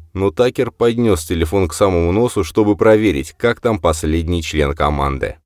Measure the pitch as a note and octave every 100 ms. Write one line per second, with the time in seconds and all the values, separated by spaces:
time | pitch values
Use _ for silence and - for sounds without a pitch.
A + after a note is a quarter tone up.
0 | - F#2+ G2 - B2 B2+ A#2+ - A#2+ A#2
1 | A#2 F2 - E2+ E2 G2 F2+ - G2+ F2
2 | E2+ G2 A#2+ G#2 F2+ - G#2 G2+ A2 A2
3 | G#2+ C#2+ - - A#2 A#2 A#2 G#2+ E2+ D#2+
4 | D#2 E2 D#2+ F2 D#2 D#2 C#2+ C#2+ D2 C#2+
5 | C#2 C2+ - -